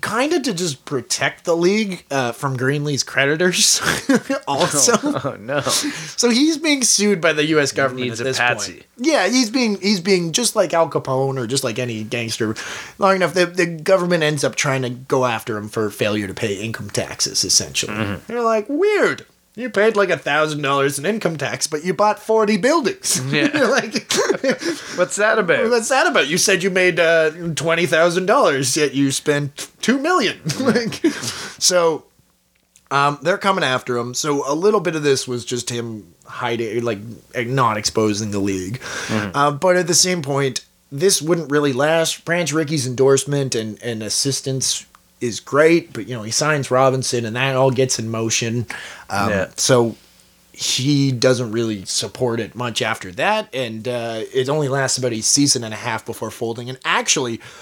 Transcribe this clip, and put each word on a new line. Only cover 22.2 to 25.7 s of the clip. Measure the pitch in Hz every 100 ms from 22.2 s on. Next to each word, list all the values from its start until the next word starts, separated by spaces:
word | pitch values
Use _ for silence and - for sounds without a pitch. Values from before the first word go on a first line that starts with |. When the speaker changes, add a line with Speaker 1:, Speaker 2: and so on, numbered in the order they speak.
| - 220 214 214
Speaker 1:
buildings. | 233 330 220 - - 165 131
<laughs> |
Speaker 2:
Yeah. | 151 - 302
Speaker 1:
You're | 240
like, | 254 226 247 -
<laughs> | - - - 269 220 330 311 - -
Speaker 2:
What's | 180 -
that | 214 220
about? | 185 143
Speaker 1:
What's | 226